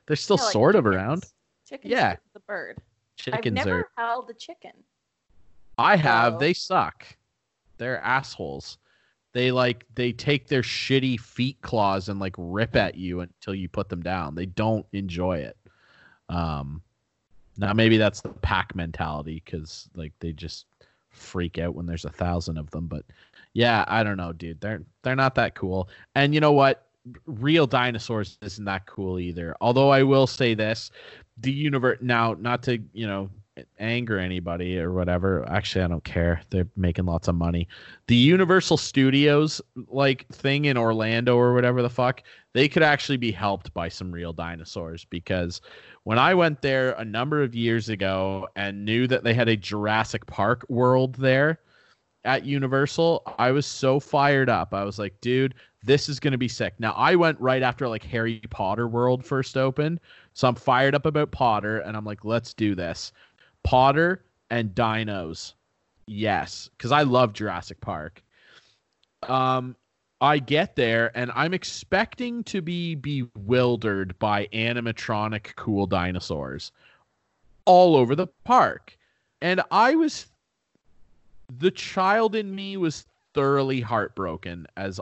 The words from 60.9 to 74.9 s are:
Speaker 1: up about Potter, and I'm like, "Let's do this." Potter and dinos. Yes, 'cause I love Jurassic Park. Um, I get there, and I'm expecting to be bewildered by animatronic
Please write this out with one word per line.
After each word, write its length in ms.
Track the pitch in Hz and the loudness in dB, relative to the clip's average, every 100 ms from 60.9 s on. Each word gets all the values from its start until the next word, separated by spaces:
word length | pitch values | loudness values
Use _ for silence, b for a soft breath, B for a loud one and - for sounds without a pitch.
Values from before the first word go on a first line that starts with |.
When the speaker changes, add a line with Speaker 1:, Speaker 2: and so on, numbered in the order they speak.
Speaker 1:
up 100 | 143 | 2
about 280 | 160 151 147 | 0 0 -2
Potter, 480 | - 127 104 104 110 | 0 0 2 -2 -4
and 180 | 85 110 | -4 -8
I'm 80 | 107 | -8
like, 180 | 104 | -10
"Let's 300 | 107 117 117 | -2 -2 -2
do 200 | - 107 | -2 -2
this." 380 | 92 85 80 - b b b b b | 0 -4 -8 -12 b b b b b
Potter 600 | - 127 135 143 170 185 _ _ - | 0 4 4 4 2 0 _ _ -6
and 240 | 120 110 | -4 -4
dinos. 800 | 92 113 110 107 98 82 80 - _ _ _ _ _ - | 0 0 0 -4 -6 -8 -10 -14 _ _ _ _ _ -14
Yes, 640 | 104 107 90 - - - _ | -4 -2 0 -2 -10 -18 _
'cause 120 | 117 | 0
I 120 | 143 | 2
love 300 | 143 123 123 | 4 4 2
Jurassic 480 | 101 104 87 - - | 0 -8 -8 -10 -14
Park. 400 | - 82 78 - _ b b b b b _ _ _ _ - | -10 -8 -10 -16 _ b b b b b _ _ _ _ -4
Um, 480 | 131 131 127 127 117 _ _ _ - | 0 2 0 -2 -12 _ _ _ 0
I 200 | 139 151 | 2 2
get 340 | 127 147 190 | 2 0 0
there, 420 | - 117 113 117 117 | 0 2 2 0 -2
and 140 | 123 | -6
I'm 220 | 123 160 | -2 -2
expecting 880 | 185 - - - 190 226 - 247 240 | -2 -8 -14 -2 -2 -2 -4 -8 -8
to 160 | 226 196 | -6 -6
be 360 | 165 175 170 156 | -4 -4 -4 -6
bewildered 1200 | 135 143 120 107 101 123 123 120 110 98 95 90 | -6 -6 -6 -8 0 2 4 2 0 -2 -4 -2
by 280 | 107 104 101 | 0 0 -2
animatronic 1000 | 110 117 120 117 | -2 -2 -2 -4